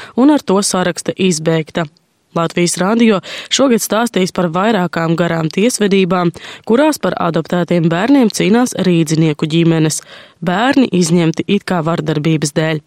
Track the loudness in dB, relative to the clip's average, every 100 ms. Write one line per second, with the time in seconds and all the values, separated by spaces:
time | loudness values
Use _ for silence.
0 | -8 2 4 2 2 0 0 -2 -2 -4
1 | -6 -2 0 0 0 -2 -2 -6 -6 _
2 | _ _ _ -4 -2 0 -2 0 0 2
3 | 2 2 -2 -14 -4 0 2 2 0 -2
4 | 0 -2 -2 -2 -2 0 0 0 -2 -2
5 | -2 0 -2 -2 -4 0 0 0 0 2
6 | 2 0 0 -4 -16 -10 0 2 2 0
7 | -4 -2 -2 -2 -2 -2 0 0 0 0
8 | 2 4 2 0 2 2 0 0 0 2
9 | 2 2 0 0 -2 2 2 2 0 -2
10 | -10 -20 -20 -8 -4 0 0 2 2 0
11 | 2 2 2 0 -2 -2 -2 -2 -2 -2
12 | -2 -2 0 0 -2 -2 -2 -4